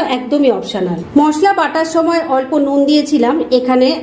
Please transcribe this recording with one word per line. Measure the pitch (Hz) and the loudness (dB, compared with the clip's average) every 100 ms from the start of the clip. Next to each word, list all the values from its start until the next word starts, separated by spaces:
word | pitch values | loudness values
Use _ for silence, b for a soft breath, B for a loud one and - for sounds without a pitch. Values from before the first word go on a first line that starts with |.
| 330 | -2
একদমই | 247 - 285 277 | -4 -2 0 2
অপশনাল। | 196 - 202 180 170 - 277 | 0 -4 -6 -4 -6 -2 2
মশলা | 302 302 392 | 2 2 0
বাটার | 381 311 311 320 | 2 -2 -2 -2
সময় | 330 320 339 330 | 0 0 0 0
অল্প | 262 262 302 | -2 0 -2
নুন | 277 285 277 | 0 2 2
দিয়েছিলাম | 302 285 294 233 311 - | 2 2 0 2 0 0
এখানে, | 254 254 254 254 320 | 0 2 2 2 0